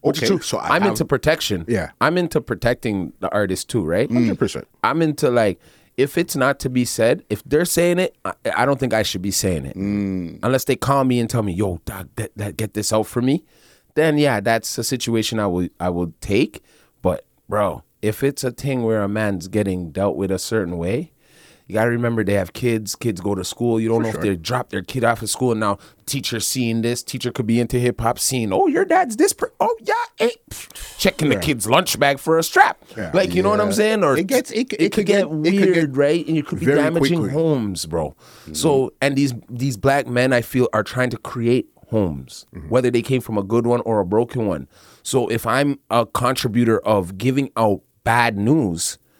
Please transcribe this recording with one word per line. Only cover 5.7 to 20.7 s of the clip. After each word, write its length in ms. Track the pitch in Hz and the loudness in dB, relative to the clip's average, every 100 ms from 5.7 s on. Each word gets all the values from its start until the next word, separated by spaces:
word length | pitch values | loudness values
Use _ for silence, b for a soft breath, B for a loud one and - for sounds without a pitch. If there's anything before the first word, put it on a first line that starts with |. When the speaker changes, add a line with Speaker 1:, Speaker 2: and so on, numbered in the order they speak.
| b b - | b b -2
Speaker 1:
if 200 | 139 - | 0 0
it's 200 | 170 143 | -2 0
not 240 | 131 139 | 0 0
to 100 | 135 | -2
be 140 | 127 | 0
said, 400 | 120 - 113 156 - | -2 2 2 2 -2
if 140 | 104 | -8
they're 200 | - 147 | 0 0
saying 340 | 175 - 175 175 | 2 2 2 2
it, 160 | 185 _ | 0 _
I, 80 | - - - - | -8 -6 -4 0
I 60 | 123 | 2
don't 120 | 135 | 2
think 160 | 131 | 2
I 80 | 110 | 0
should 200 | 104 98 | 0 -2
be 100 | 95 | -4
saying 320 | 95 101 85 67 | -2 0 -2 -4
it. 100 | - | -4
Speaker 3:
Mm. 640 | 98 104 101 95 87 78 | -2 0 0 -2 -6 -4
Speaker 1:
Unless 200 | 113 131 - | 0 0 0
they 100 | 127 | -2
call 260 | 123 139 | 2 2
me 140 | 131 123 | 4 2
and 100 | 113 | 0
tell 140 | 120 | -2
me, 100 | 104 | -2
"Yo, 280 | 87 101 87 - | 0 -2 -2 -8
dog, 240 | 95 92 - | -12 -12 -10
that, 140 | 107 - | -10 -6
that, 200 | 104 82 | -8 -6
get 160 | 107 | -6
this 180 | - 104 | -4 -2
out 140 | 110 110 | 0 0
for 160 | - | -2
me." 220 | 123 156 _ b b b b | 0 0 _ b b b b
Then, 220 | - 160 147 | 0 2 4
yeah, 220 | 147 113 | 2 2
that's 400 | 104 113 - - | 0 0 -2 -6
a 60 | |
situation 560 | 117 127 - 113 107 113 | -4 -4 0 0 0 0
I 80 | 104 | 0
will, 200 | 90 87 _ | 0 -2 _
I 80 | 90 | -4
will 240 | 87 87 - | -2 -4 -6
take. 420 | - 101 - - b b b _ | 0 2 2 -2 b b b _
But, 220 | 92 87 - _ _ | -2 -2 -6 _ _
bro, 340 | 104 101 69 - _ | -2 0 -2 -12 _
if 220 | 104 107 | -4 0
it's 220 | 139 143 | -2 -2
a 80 | 127 | -6
thing 320 | 120 139 131 | -4 -4 -2
where 180 | 113 110 | 0 0
a 60 | 101 | -2
man's 400 | 104 107 95 85 | -2 -2 -4 -4
getting 420 | 107 98 92 85 | -2 0 -2 -4
dealt 240 | 76 98 71 | -2 -2 0
with 140 | 95 | -2
a 80 | 92 | -2
certain 400 | - 113 90 | -2 -2 -2